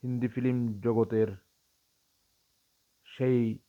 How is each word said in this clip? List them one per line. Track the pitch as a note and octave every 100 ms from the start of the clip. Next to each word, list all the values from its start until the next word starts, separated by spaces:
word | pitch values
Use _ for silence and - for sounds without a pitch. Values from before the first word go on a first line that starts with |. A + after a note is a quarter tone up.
হিন্দি | B2+ B2 B2
ফিল্ম | B2 B2+ B2 A#2+ G#2
জগতের | A2 A2+ A2 A2+ A2 G2 _ _ _ _ _ _ _ _ _ _ _ _ _ _ _ _ - -
সেই | B2+ B2 A2+ A2